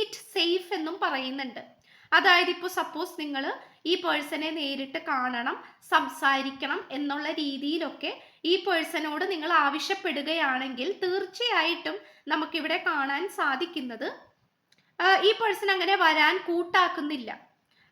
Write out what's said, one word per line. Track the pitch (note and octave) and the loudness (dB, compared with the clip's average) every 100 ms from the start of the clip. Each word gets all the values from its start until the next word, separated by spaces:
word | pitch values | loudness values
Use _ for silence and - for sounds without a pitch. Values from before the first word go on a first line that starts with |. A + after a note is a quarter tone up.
it | G#4+ - - | -2 -6 -8
safe | G4 E4+ F4+ F4+ | -2 0 0 -2
എന്നും | F#4+ D#4+ F4 | -6 -6 -2
പറയുന്നുണ്ട്. | F#4 C#4 C4 C4+ C4 - - _ _ _ _ | -2 -2 -4 -6 -8 -10 -16 _ _ _ _
അതായത്, | E4 F#4+ F4 F4+ | 6 8 6 4
ഇപ്പൊ | F4 F4+ | 0 -4
സപ്പോസ് | F4+ E4 D4+ F4+ - | -4 -4 -4 -6 -6
നിങ്ങൾ | D4+ C#4 C#4 B4 - _ D#4 | -6 -4 -4 -6 -12 _ -2
ഈ | |
പേഴ്സണെ | F4 F4 D4+ D4 D#4 D#4 | 0 0 -2 -2 -4 -4
നേരിട്ട് | E4 C#4+ C#4 C4+ D#4+ D#4+ | -4 -4 -4 -6 -6 -2
കാണണം, | C4+ B3+ B3 B3 F#4 - - - | -2 0 -2 -4 -6 -10 -20 0
സംസാരിക്കണം | E4 C#4+ - D4+ C4+ C4+ C4+ C#4 E4 A4 | 2 2 0 2 2 0 -6 -4 -4 -6
എന്നുള്ള | C4+ D4 C#4+ D4+ | -6 -4 -2 -4
രീതിയിലൊക്കെ | D#4+ C#4+ C4+ C#4+ E4 D4+ - D#4 B4+ - _ | -2 -4 -4 -4 -2 -4 -6 -8 -8 -14 _
ഈ | E4 F#4+ | 0 0
പേഴ്സണോട് | F#4+ E4+ D#4 D#4+ D#4 D4+ F#4 | 2 0 0 -4 -4 -2 -2
നിങ്ങൾ | F4+ D4+ | -2 2
ആവശ്യപ്പെടുകയാണെങ്കിൽ, | E4+ C#4+ D4 - G4 F#4 C#4 C#4+ E4 C#4+ B3+ C4+ B3 C4+ G4+ | 4 4 0 -2 -2 -2 -2 -2 0 0 0 -4 -4 -6 -2
തീർച്ചയായിട്ടും | F4+ F#4 F#4+ - A#4+ F#4+ D#4+ E4+ D#4 G4 - - - | -2 -2 -4 -4 0 2 2 0 -4 -8 -12 -16 -4
നമുക്കിവിടെ | D#4 D#4 E4 D4+ F4 F#4 | -2 0 -4 -2 -2 0
കാണാൻ | D#4 C4+ C#4 F#4+ | 0 0 -2 -4
സാധിക്കുന്നത്, | - D#4 C4 E4+ D#4 B3+ A3+ D#4 - - _ _ _ _ _ _ - | -2 0 0 -2 -6 -8 -6 -8 -8 -16 _ _ _ _ _ _ 0
ആ, | F4 F#4+ | 4 6
ഈ | F#4+ | 6
പേഴ്സൺ | A4 A4+ F#4+ G4+ | 4 2 0 0
അങ്ങനെ | F#4+ F4+ G4 | 2 2 4
വരാൻ | E4 D#4 D4+ F#4 - | 6 6 4 4 0
കൂട്ടാക്കുന്നില്ല, | E4+ E4+ F#4+ F4 - D4 D4+ A3 - - _ _ _ _ | -2 2 4 4 2 -4 -6 -8 -14 -18 _ _ _ _